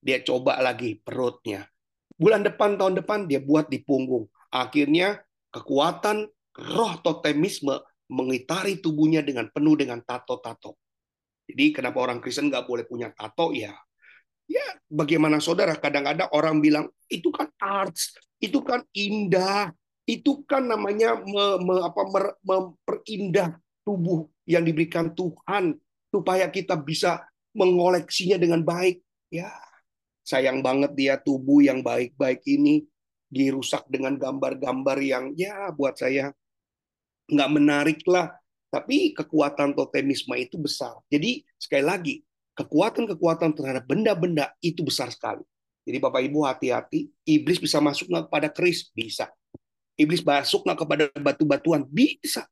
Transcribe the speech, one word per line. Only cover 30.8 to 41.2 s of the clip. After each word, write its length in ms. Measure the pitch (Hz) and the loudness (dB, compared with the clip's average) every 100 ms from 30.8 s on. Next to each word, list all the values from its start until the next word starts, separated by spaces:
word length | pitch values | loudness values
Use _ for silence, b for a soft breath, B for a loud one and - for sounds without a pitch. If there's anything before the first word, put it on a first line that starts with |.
| 139 139 | 0 0
dia 160 | 135 | 0
tubuh 480 | 135 - 135 131 143 | 0 0 -2 4 6
yang 200 | 139 131 123 | 8 4 0
baik-baik 560 | 120 123 _ 135 127 - | -2 -2 _ -2 0 0
ini 360 | 143 147 151 151 _ _ _ _ | 2 4 4 0 _ _ _ _
dirusak 560 | 131 135 135 127 147 - | -2 0 0 -4 -6 -4
dengan 320 | 131 131 135 | -4 -2 -2
gambar-gambar 800 | 131 135 135 135 131 131 139 135 | -4 -4 -4 -4 -4 -2 0 0
yang 320 | 139 127 131 151 | 0 -2 -4 -6
ya 320 | 190 202 196 | -6 -6 -10
buat 200 | 151 139 | -2 -2
saya 400 | - 131 135 135 139 _ _ _ _ _ _ _ _ _ | -2 -2 -2 -2 -8 _ _ _ _ _ _ _ _ _
nggak 200 | 147 135 | 2 4
menarik 480 | 151 147 147 147 156 - | 4 4 4 2 0 2
lah. 240 | 180 165 - _ _ _ | 2 2 -6 _ _ _
Tapi 480 | 139 - 269 349 | -8 0 2 2
kekuatan 640 | - - 156 143 143 143 143 | -2 -2 2 2 2 0 0
totemisme 560 | 135 143 135 131 - 123 | -2 0 0 -2 -2 -6
itu 220 | 127 180 | -6 -6
besar. 400 | 147 - 123 117 _ | -6 -6 -8 -12 _
Jadi 400 | 147 | 0